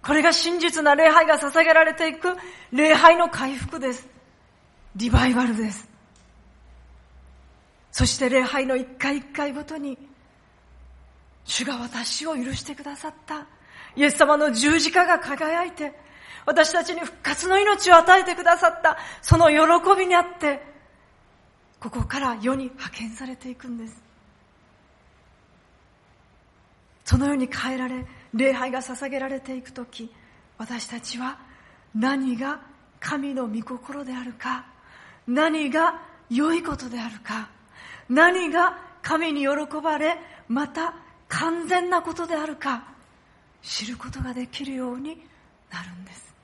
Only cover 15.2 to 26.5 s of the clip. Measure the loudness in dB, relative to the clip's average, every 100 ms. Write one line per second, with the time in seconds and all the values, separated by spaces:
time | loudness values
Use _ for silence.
15.2 | 0 -6 -4 -4 -4 -6 -10 -12 -20 -20
16.2 | -20 -10 -2 4 4 4 -2 -6 -8 -8
17.2 | -6 -4 2 4 4 2 8 8 10 6
18.2 | 6 0 2 4 4 2 0 0 -8 -12
19.2 | 2 6 8 6 6 4 4 2 4 2
20.2 | 2 -4 -4 -4 -10 -20 _ _ _ _
21.2 | _ _ _ _ _ _ -12 -6 -6 -2
22.2 | -4 -2 -2 -2 -4 -12 -14 -12 -12 -12
23.2 | -14 -14 -14 -16 -12 -12 -12 -18 _ _
24.2 | _ _ _ _ _ _ _ _ _ _
25.2 | _ _ _ _ _ _ _ _ _ _
26.2 | _ _ _